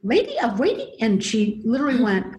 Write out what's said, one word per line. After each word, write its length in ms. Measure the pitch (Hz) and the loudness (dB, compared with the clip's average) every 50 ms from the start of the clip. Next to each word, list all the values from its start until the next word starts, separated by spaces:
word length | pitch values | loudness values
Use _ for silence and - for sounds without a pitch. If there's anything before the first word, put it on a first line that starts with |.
Lady 360 | - 196 240 381 494 - 571 - | -2 2 2 2 2 0 -2 -2
of 180 | - 262 202 196 | -2 -2 0 0
Waiting, 360 | 262 381 494 - - - - - | 0 0 0 -2 -6 -12 -8 -2
and 220 | 226 226 202 190 - | 0 2 2 2 0
she 360 | - - 220 208 208 214 - - | 0 0 0 0 0 -2 -4 -2
literally 380 | 226 233 269 285 294 262 247 | -2 0 0 0 0 2 2
went 340 | 226 214 196 185 190 - - | 2 2 2 0 -2 -4 -10